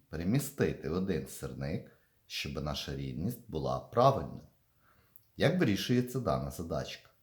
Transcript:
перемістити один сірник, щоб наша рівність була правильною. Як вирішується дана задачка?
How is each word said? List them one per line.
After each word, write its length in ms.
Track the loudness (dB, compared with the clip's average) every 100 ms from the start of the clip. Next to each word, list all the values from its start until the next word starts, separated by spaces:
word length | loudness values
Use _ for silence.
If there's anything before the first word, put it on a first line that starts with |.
| _
перемістити 800 | -4 0 2 0 0 0 0 -2
один 380 | 0 0 -2 -4
сірник, 640 | -8 -10 -6 -6 -6 -8 _ _ _ -12
щоб 360 | -8 -6 -4
наша 340 | -4 -4 -4 -6
рівність 540 | -4 -4 -4 -4 -6
була 300 | -4 -2 -2
правильною. 680 | 0 6 6 6 -2 -10 -16 _ _ _ _ _ _ -20 _ 2
Як 220 | 4 6
вирішується 600 | 4 2 2 2 2 0
дана 300 | 2 2 0
задачка? 600 | -6 -4 -4 -4 -10 -18 _